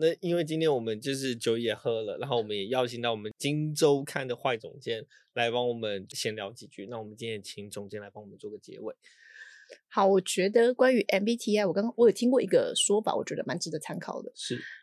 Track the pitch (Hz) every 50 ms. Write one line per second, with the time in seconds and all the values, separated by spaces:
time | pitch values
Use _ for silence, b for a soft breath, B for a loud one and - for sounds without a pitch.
0 | 156 165 165 - 185 175 170 175 165 147 160 160 160 156 143 123 113 113 110 107
1 | 120 135 139 135 135 131 120 117 - 117 113 117 120 110 104 - - 123 117 110
2 | 110 104 87 71 120 139 127 120 110 104 107 101 98 104 127 127 127 117 120 120
3 | 120 120 113 107 104 107 - - - 139 147 151 151 151 151 - 160 147 143 139
4 | 143 - - 143 135 127 120 - - 135 123 110 - 82 - 143 127 117 117 110
5 | 104 b b b b b _ 123 117 117 117 123 123 123 120 117 110 107 101 98
6 | 95 98 - - - 113 107 107 101 101 117 - 110 - - - 101 110 120 113
7 | 107 107 107 113 117 113 110 104 98 - - 107 101 104 - 104 101 101 107 107
8 | 101 101 - 107 104 101 101 101 - 104 107 104 - - - 110 107 107 - B
9 | B B B B B B B B B B B B B B B B B _ - 226
10 | 196 190 196 190 185 - - 196 180 202 214 233 233 240 254 - 254 254 262 226
11 | - - - 190 202 226 233 233 - 220 208 208 208 185 156 196 208 240 - -
12 | 233 220 190 - 233 247 262 254 - 185 175 147 - - - - - - 202 214
13 | 214 - - - - - - - - 139 131 175 - 165 160 151 - - - 185
14 | - - - - - - - - - - B B B B B B